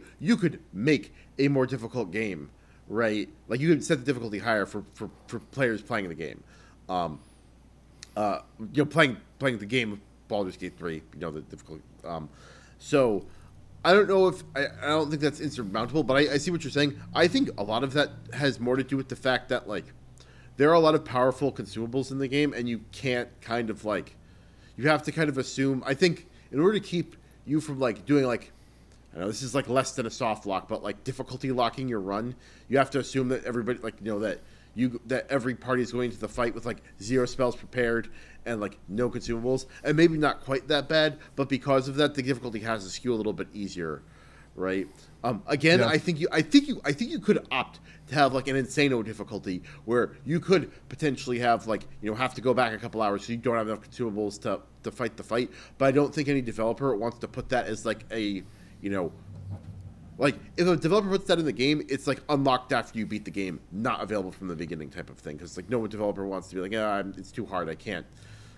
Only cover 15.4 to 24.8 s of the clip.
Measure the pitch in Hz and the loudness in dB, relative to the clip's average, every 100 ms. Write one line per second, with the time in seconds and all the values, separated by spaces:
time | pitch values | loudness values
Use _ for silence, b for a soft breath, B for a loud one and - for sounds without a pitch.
15.4 | 139 120 107 104 117 151 123 131 147 143 | -6 -4 -4 -2 0 0 4 4 6 2
16.4 | 185 170 139 143 143 - B - 170 269 | 0 -2 -2 0 0 0 B 4 4 4
17.4 | 277 - 104 110 135 139 139 - - 120 | 0 -2 -2 0 0 2 0 -2 -12 0
18.4 | 143 110 120 131 131 139 131 117 131 127 | 0 0 0 0 0 -2 -4 -4 0 0
19.4 | - 123 - 101 - - - - b b | 0 -2 -2 -8 -8 -18 -20 -20 b b
20.4 | b - 143 170 160 156 - 127 131 123 | b 4 8 8 8 6 2 2 2 4
21.4 | 139 - 98 104 117 127 131 135 135 139 | -2 -2 -8 -6 -4 -2 -2 -4 0 2
22.4 | 147 110 123 117 - - 135 123 120 - | 2 0 -4 -4 -8 -6 -2 0 -2 -10
23.4 | - 117 113 104 107 101 - - b b | -4 -2 -2 -4 -2 -2 -4 -14 b b
24.4 | b b b b | b b b b